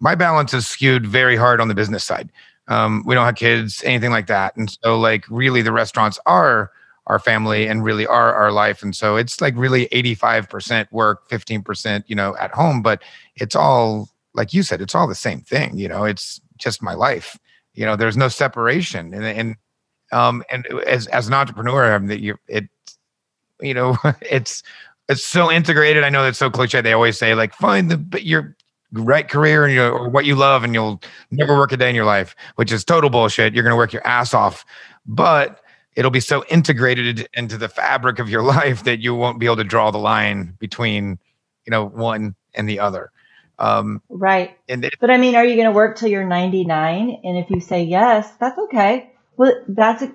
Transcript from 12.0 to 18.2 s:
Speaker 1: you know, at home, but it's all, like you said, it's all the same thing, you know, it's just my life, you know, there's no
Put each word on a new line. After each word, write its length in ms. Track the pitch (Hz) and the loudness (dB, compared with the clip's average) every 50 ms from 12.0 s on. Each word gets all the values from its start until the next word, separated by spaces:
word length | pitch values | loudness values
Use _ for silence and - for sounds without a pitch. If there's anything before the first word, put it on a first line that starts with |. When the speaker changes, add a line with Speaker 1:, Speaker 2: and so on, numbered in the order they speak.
| 104 | -6
Speaker 1:
you 100 | - 107 | -6 -4
know, 200 | 104 98 98 95 | -2 -2 -2 -4
at 140 | - 98 95 | -6 -8 -6
home, 320 | - 139 160 165 139 120 | -2 0 0 0 0 0
but 200 | 107 113 104 - - - - - - _ _ | 0 0 0 -2 -4 -14 -20 -20 -20 _ _
it's 200 | - - 110 - | -8 -6 -2 0
all, 540 | 147 151 143 131 120 117 110 107 107 107 - _ _ _ _ - | 2 2 2 2 2 2 0 -2 -4 -8 -10 _ _ _ _ -8
like 180 | 113 110 - | -6 -4 -2
you 100 | - 196 | 0 0
said, 200 | 185 - - 85 | 0 -2 -4 -6
it's 120 | 98 - - | -6 -2 0
all 120 | 170 175 | 0 0
the 80 | - - | 0 -2
same 260 | - - 117 82 64 | -4 -6 -6 -6 -8
thing, 380 | - - - 135 127 - - 95 | -8 -4 -4 -4 -4 -4 -6 -8
you 100 | 101 85 | -8 -6
know, 160 | 82 101 107 | -6 -4 -4
it's 340 | 107 101 - - - - - _ _ _ - | -4 -4 -6 -10 -14 -16 -18 _ _ _ -8
just 240 | - 123 107 - | -8 -8 -6 -6
my 100 | 110 90 | -8 -8
life, 460 | 85 85 117 139 123 - - - - - _ _ _ _ _ _ | -4 -2 -2 -2 -2 -4 -8 -14 -20 -20 _ _ _ _ _ _
you 140 | - 113 110 | -10 -6 -4
know, 100 | 107 107 | -2 -2
there's 220 | 104 113 113 104 | 0 0 0 2
no 100 | 127 | 2